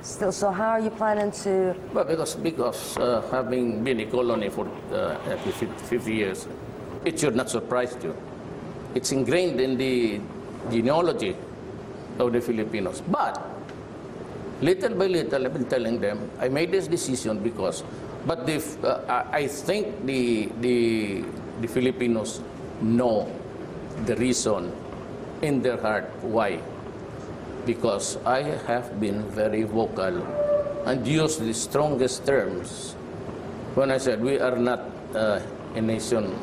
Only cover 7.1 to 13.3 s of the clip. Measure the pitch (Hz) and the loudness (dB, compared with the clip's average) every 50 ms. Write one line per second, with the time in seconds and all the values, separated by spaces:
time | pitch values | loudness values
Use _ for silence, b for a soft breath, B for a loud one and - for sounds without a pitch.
7.1 | 160 - 151 147 117 127 127 - - 117 107 - 127 123 123 123 - - - 82 | 0 2 2 2 4 2 0 2 0 -2 0 2 2 2 2 0 -2 -6 -6 -6
8.1 | 76 - - - - - - - - - - - - - - - - 123 - - | -6 -6 -8 -12 -12 -12 -10 -10 -10 -10 -10 -10 -10 -10 -10 -4 -4 -2 0 2
9.1 | 143 135 131 110 135 175 185 175 147 123 131 131 131 120 135 131 127 123 120 110 | 2 2 2 4 4 4 4 4 4 2 2 2 2 2 2 2 4 4 4 2
10.1 | 104 104 104 - - - - - - - - - 113 117 113 123 147 165 175 170 | 2 0 -4 -6 -10 -10 -10 -10 -12 -8 -6 0 2 4 4 6 6 6 4 4
11.1 | 151 - 110 98 87 - - - - - - - - - - - - - - - | 2 2 0 -2 -2 -4 -6 -12 -12 -12 -12 -12 -10 -10 -10 -10 -12 -12 -10 -10
12.1 | - - 127 123 117 120 117 - 120 110 104 - - 107 95 90 - - - - | -2 2 2 4 4 2 2 2 0 0 0 0 0 -2 -2 -2 -4 -4 -2 0
13.1 | 185 294 226 139 | 2 2 2 0